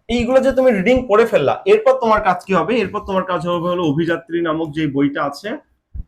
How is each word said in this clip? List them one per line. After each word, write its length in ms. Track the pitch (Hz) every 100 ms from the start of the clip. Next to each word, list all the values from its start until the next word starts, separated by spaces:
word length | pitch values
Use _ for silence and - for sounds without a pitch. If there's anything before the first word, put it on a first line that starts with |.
| -
এইগুলো 320 | 240 233 262
যে 120 | 269
তুমি 200 | 254 254
রিডিং 360 | 202 196 254 254
পড়ে 180 | 214 226
ফেললা, 360 | 180 131 - 190
এরপর 280 | 220 262
তোমার 280 | 262 226 214
কাজ 240 | 202 180 -
কি 80 |
হবে? 240 | 180 160 240
এরপর 200 | 190 202
তোমার 240 | - 190
কাজ 240 | 185 175 175
হবে 220 | 175 175
হলো 140 | 180
অভিযাত্রী 580 | 165 143 165 170 - 175
নামক 300 | 170 160 165
যে 160 | 151 151
বইটা 360 | 135 143 156
আছে, 340 | 143 - 208 302 _ _ _ -